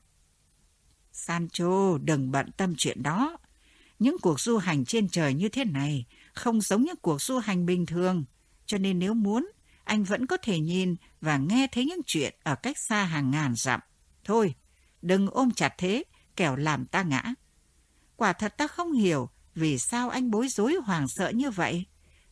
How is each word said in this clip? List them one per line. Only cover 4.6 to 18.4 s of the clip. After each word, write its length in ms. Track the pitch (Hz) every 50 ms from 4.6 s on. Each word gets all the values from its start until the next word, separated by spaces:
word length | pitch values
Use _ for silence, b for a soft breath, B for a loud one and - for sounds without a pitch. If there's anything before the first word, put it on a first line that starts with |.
| 170 185 156 143 123
trên 240 | - - 226 208 180
trời 260 | - 175 160 139 131
như 140 | 147 196 220
thế 160 | - 262 277
này 420 | 208 143 135 139 147 151 131 120 b b b b b b
không 260 | - - 247 226 220
giống 220 | 196 - 190 214
những 140 | 262 339 359
cuộc 260 | - - 175 151 143
du 160 | - - 262 254
hành 280 | 208 220 190 180 175
bình 200 | 170 180 180 170
thường, 380 | - 160 175 180 185 185 175 139 - _ b b b b b b
cho 120 | - 208 196
nên 200 | 190 196 190 175
nếu 160 | 180 196 226
muốn, 360 | 233 208 202 214 247 330 415 - b b b b b b
anh 200 | b 214 214 196
vẫn 220 | 180 208 - 254
có 100 | - 359
thể 240 | 370 - 240 185 160
nhìn 360 | 151 165 175 185 185 185 170 - b b b b
và 160 | 147 156 147
nghe 300 | 139 135 165 220 254 269 262
thấy 120 | - 240 254
những 160 | 302 370 359 269
chuyện 280 | - - 160 131 - - _
ở 120 | - 160 135
cách 240 | - - 254 294 -
xa 260 | - - 220 208 196
hàng 260 | 170 160 147 143 127
ngàn 240 | 135 156 151 131 120
dặm. 240 | 113 - 135 120 - - _ _ _ _ _ _ _ -
Thôi, 300 | - 208 233 214 175 131 - _ b b b b b b b
đừng 260 | - 170 185 196 196 196
ôm 200 | - - 269 247
chặt 240 | 220 - 151 - - -
thế, 260 | 180 180 208 269 370 - b b b b b
kẻo 200 | - 180 147 127
làm 300 | 135 147 156 151 131 127
ta 160 | - - 185
ngã." 200 | 190 165 135 127 - 233 254 - _ _ _ _ _ _ _ b b b b b b b b
"Quả 160 | - 233 202
thật 220 | 233 -